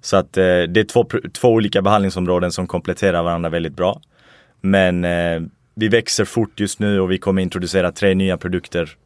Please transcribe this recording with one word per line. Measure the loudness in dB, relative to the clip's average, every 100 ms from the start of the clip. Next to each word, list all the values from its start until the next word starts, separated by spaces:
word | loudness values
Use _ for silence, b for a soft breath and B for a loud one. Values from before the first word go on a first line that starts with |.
Så | 0 0
att, | 0 0
eh, | 2 2
det | 2 0
är |
två | 2 2
pr-, | 0 -2 -8
två | 0 2
olika | 4 2 0
behandlingsområden | 2 2 2 -2 0 0 0
som | -4 -4
kompletterar | -4 -4 -2 0 0
varandra | -2 -2 -2
väldigt | -4 -6 -2
bra. | -2 -2 _ b b b b b
Men, | 0 4 4 2
eh, | 0 0 -2 -4 -6 _ _
vi | -4 0
växer | 0 0 -2
fort | -2 0 -4 -2
just | -6 -2
nu | -2 0
och | 0
vi | -2
kommer | 0 0
introducera | -2 -4 -2 0 0
tre | 0 0
nya | 2 0 -2
produkter | -4 -6 -4 -6 -6 -8